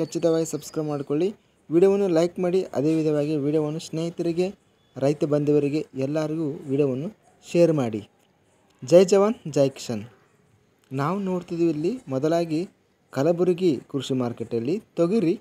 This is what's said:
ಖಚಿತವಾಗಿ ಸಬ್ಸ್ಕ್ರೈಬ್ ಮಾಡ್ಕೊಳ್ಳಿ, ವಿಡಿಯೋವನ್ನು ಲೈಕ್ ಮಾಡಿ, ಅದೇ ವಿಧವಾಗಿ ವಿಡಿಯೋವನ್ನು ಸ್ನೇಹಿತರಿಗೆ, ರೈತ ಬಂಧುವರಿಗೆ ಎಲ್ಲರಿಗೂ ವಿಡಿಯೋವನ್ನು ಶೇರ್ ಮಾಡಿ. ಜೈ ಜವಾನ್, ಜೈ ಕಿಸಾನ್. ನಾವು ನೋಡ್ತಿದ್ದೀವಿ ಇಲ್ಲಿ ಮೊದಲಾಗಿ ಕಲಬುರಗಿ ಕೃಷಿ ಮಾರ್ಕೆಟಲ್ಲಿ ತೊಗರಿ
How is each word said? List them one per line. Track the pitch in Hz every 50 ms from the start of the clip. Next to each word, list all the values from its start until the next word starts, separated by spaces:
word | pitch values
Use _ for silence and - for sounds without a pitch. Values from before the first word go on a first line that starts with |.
ಖಚಿತವಾಗಿ | 165 151 - 165 165 165 160 165 165 156
ಸಬ್ಸ್ಕ್ರೈಬ್ | - 147 147 - - 160 156 151
ಮಾಡ್ಕೊಳ್ಳಿ, | 147 139 139 - 143 151 175 202 220 - _ _ _ _ _ - 147
ವಿಡಿಯೋವನ್ನು | 170 185 196 196 202 202 185 170 156
ಲೈಕ್ | 170 175 170 - 180
ಮಾಡಿ, | 175 175 190 - - - -
ಅದೇ | 139 160 160 160
ವಿಧವಾಗಿ | 156 156 151 147 147 151 156 147 135
ವಿಡಿಯೋವನ್ನು | 147 147 160 151 147 151 165 - -
ಸ್ನೇಹಿತರಿಗೆ, | - 160 165 170 170 - 165 170 165 170 180 190 202 _ _ _ _ _ _ _ _ 131 131
ರೈತ | 139 151 151 170 147 147
ಬಂಧುವರಿಗೆ | 147 147 147 147 147 143 143 143 156 151 - - 131 131
ಎಲ್ಲರಿಗೂ | 135 147 160 156 151 156 165 160 143 147 175 160 143
ವಿಡಿಯೋವನ್ನು | 135 139 147 135 123 131 151 208 - _ _ _ _ _ -
ಶೇರ್ | - - 175 170 165 160 147
ಮಾಡಿ. | 127 117 110 104 104 - _ _ _ _ _ _ _ _ _ _ _ _ _ _ 139 123
ಜೈ | 156 180 196 185 208
ಜವಾನ್, | 196 196 214 240 - _ 160 139 147
ಜೈ | 139 135 135 -
ಕಿಸಾನ್. | - - 117 104 101 - - _ _ _ _ _ _ _ _ _ _ _ _ _ _ _ 135 135
ನಾವು | 143 156 185 202 196 185
ನೋಡ್ತಿದ್ದೀವಿ | 185 180 175 - 175 165 170 165 156 147
ಇಲ್ಲಿ | 156 185 247 254 - - 131
ಮೊದಲಾಗಿ | 131 143 156 165 170 170 165 156 156 185 - _ _ _ _ _ _ _ _ - 127
ಕಲಬುರಗಿ | 139 165 175 160 180 180 180 165 185 175 135 - - -
ಕೃಷಿ | - 139 127 - 135 127
ಮಾರ್ಕೆಟಲ್ಲಿ | 123 120 117 - 113 - 120 117 113 131 180 226 - _ _ -
ತೊಗರಿ | 170 170 214 226 180 160 196 -